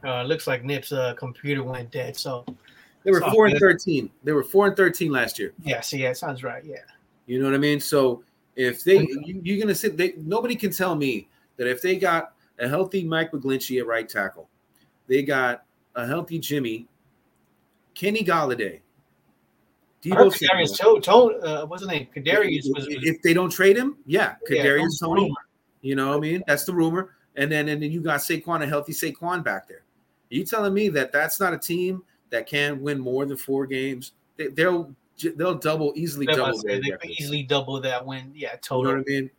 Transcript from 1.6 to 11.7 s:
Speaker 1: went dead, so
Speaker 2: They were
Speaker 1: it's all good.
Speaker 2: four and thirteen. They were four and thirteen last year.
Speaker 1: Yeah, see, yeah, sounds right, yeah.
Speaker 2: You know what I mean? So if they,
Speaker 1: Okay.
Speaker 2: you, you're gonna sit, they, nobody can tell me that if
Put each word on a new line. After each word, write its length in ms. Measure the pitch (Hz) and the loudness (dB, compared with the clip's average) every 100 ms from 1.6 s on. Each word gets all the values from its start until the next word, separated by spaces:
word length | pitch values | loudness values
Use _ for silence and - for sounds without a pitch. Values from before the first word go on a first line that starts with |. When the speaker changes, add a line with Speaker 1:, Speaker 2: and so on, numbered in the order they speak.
Speaker 1:
went 260 | 127 127 120 | -4 -10 -10
dead, 260 | 147 135 - | -10 -10 -8
so 260 | 143 127 123 - _ - - _ - | -8 -8 -12 -18 _ -20 -20 _ 2
Speaker 2:
They 60 | |
were 80 | 190 | 4
Speaker 1:
it's 40 | - | 6
all 40 | |
good. 40 | 220 | 6
Speaker 2:
four 100 | 214 | 6
and 120 | 196 | 8
thirteen. 500 | 196 170 - 151 - _ | 6 6 0 -2 -2 _
They 100 | 143 | -2
were 100 | 151 | 0
four 240 | 131 190 202 | 4 4 4
and 80 | 190 | 4
thirteen 360 | 185 175 170 | 2 2 -2
last 280 | 135 113 - | 0 -2 -4
year. 140 | 98 - | -8 -8
Speaker 1:
Yeah, 180 | 156 120 | -4 -4
see, 180 | - 139 | -4 -4
yeah, 100 | 131 | -2
sounds 300 | 127 165 131 | -2 -6 -8
right, 200 | 127 120 143 | -10 -12 -14
yeah. 120 | - - _ _ _ - | -18 -18 _ _ _ -6
Speaker 2:
You 140 | 127 | 0
know 60 | 135 | 2
what 80 | |
I 40 | 135 | 2
mean? 220 | 147 147 | 2 0
So 440 | - 151 131 120 _ _ _ - | 2 2 4 2 _ _ _ -2
if 280 | 127 120 | -2 0
they, 160 | 170 196 | 6 6
Speaker 1:
Okay. 140 | 156 135 151 | 6 -2 -8
Speaker 2:
you, 160 | 185 | -8
you're 160 | 170 196 | -4 0
gonna 140 | 214 175 | 0 0
sit, 200 | 214 156 | 0 0
they, 160 | 180 180 | -2 -2
nobody 380 | 156 208 240 247 | -4 -2 -2 -2
can 160 | 208 | -2
tell 240 | - 185 160 | 0 0 0
me 340 | 139 110 - _ _ - | 0 -2 -6 _ _ -4
that 100 | |
if 140 | 123 | -2